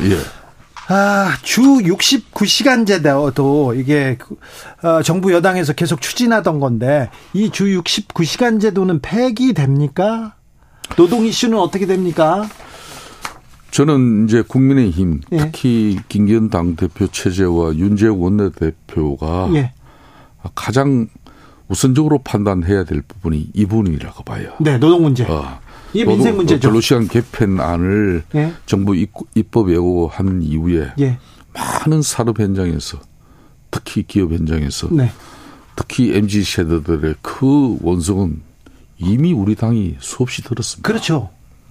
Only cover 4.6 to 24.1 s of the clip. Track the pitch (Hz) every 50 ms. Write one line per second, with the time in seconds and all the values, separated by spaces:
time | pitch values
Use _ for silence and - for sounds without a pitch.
4.6 | - - - - - 165 165 160 147 - 160 190 180 196 175 175 165 190 180 185
5.6 | 165 139 151 - 175 160 165 - - - - - 247 233 226 214 180 180 160 147
6.6 | 139 131 120 110 123 131 147 147 123 - - - - - - 185 220 190 - -
7.6 | 196 202 190 180 170 - - - 202 - - - 165 151 - - 247 240 220 214
8.6 | 202 220 180 196 185 185 175 147 - - 180 226 254 254 220 226 254 262 202 160
9.6 | 139 131 139 143 147 139 - - 185 214 226 226 226 214 - _ _ _ _ _
10.6 | _ _ _ - - - - - 175 175 233 233 220 226 - - 247 226 226 214
11.6 | 175 151 - 190 196 180 190 180 185 175 160 170 160 156 175 202 214 214 - -
12.6 | - - - - - - - - - - - - - - - - - - - -
13.6 | - - - - 143 156 147 135 127 120 110 104 110 107 110 117 104 - - 131
14.6 | 131 135 139 135 123 98 78 87 95 87 80 71 73 - 180 160 151 156 160 -
15.6 | - 127 117 113 107 107 98 92 - - - 101 104 101 113 113 110 107 - 87
16.6 | 85 87 82 82 92 85 - - 101 87 - - - 101 90 95 95 90 85 82
17.6 | 85 80 78 78 92 101 104 98 107 113 107 92 87 92 101 104 101 90 - -
18.6 | 85 80 78 - - - - 85 78 73 71 67 76 78 85 90 92 - 170 147
19.6 | 131 123 - - - - - - - - - - - - - - - 90 - -
20.6 | - - 110 135 139 143 139 123 113 - - - - - - - - - - -
21.6 | - - 95 - - 131 127 147 156 151 151 139 - - - 104 104 101 95 90
22.6 | 82 90 101 98 90 76 - 73 - - - - - 85 78 76 76 - - 101
23.6 | 107 92 110 113 104 90 78 69 62 -